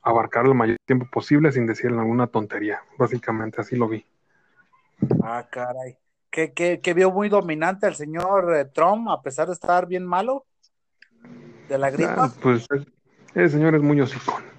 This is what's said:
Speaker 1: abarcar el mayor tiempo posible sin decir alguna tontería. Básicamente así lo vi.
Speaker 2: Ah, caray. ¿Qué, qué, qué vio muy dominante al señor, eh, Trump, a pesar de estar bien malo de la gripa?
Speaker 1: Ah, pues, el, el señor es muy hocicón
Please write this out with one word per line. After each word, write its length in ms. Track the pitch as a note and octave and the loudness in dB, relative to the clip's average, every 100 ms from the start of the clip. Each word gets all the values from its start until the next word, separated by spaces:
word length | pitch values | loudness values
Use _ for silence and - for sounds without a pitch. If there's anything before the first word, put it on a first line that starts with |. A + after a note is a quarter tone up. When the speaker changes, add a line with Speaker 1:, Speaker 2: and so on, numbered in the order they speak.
Speaker 1:
abarcar 440 | - A#2 A2 A#2 C3 | 2 0 0 2 4
el 80 | C3 | 4
mayor 220 | A2+ G#2+ - | 4 0 0
tiempo 200 | C3 B2 | 0 0
posible 400 | - - D3 D#3 | -6 2 4 4
sin 120 | B2+ A#2 | 2 0
decir 240 | A2 A#2+ | -2 -2
alguna 360 | A#2 A2+ A#2+ A#2+ | 0 0 0 0
tontería. 540 | A2+ G#2+ G#2 G#2 G2+ - - | -2 -4 -6 -6 -6 -12 -2
Básicamente 640 | B2 B2 - A2+ A2 A2+ | -2 -2 -6 -6 -6 -8
así 140 | G#2+ B2 | -6 -2
lo 100 | A2+ | -2
vi. 180 | A2 _ _ _ _ _ _ _ _ _ _ - - | -4 _ _ _ _ _ _ _ _ _ _ -2 0
Speaker 2:
Ah, 220 | A2+ A#2+ - | -2 -6 -8
caray. 480 | B2+ B2 B2+ C3 C3 _ _ _ | -10 -8 -8 -12 -18 _ _ _
¿Qué, 240 | E3 D#3 | -4 -4
qué, 260 | C3+ F3 F3 | -2 -2 -2
qué 120 | F3+ | -2
vio 180 | F3 F#3 | 2 2
muy 180 | F#3 G#3 | 2 0
dominante 580 | G3+ F3+ D#3 E3 F#3+ G#3 | 0 0 -2 -2 -2 -4
al 80 | D#3 | -4
señor, 580 | D3+ D#3+ F#3 G3 E3+ D#3+ | -10 -6 0 0 2 0
eh, 100 | C#3 | -2
Trump, 440 | - E3 G#3+ A3+ | 0 2 2 -2
a 120 | D#3+ | -6
pesar 260 | C#3+ C3+ E3+ | -6 -6 -6
de 60 | |
estar 320 | F3 F#3 F3+ F3+ | -4 0 0 0
bien 180 | F3+ F3+ | -6 -2
malo 400 | F3+ A3+ C4+ _ _ _ _ _ _ _ _ - - - - - | -2 -2 -6 _ _ _ _ _ _ _ _ -20 -20 -20 -20 -6
de 100 | C3+ | -2
la 120 | C#3 | 0
gripa? 260 | C#3 - - | 0 -2 2
Speaker 1:
Ah, 140 | - - | 0 2
pues, 240 | B2+ A#2 - | 2 2 0
el, 240 | C#3 C#3+ _ _ _ - | -6 -6 _ _ _ -8
el 160 | F#3+ F3 | 0 2
señor 260 | D3 D#3+ D#3 | 4 4 4
es 60 | |
muy 180 | C#3+ D3 | 4 4
hocicón 420 | B2 - - - - | 2 -2 -6 -8 -12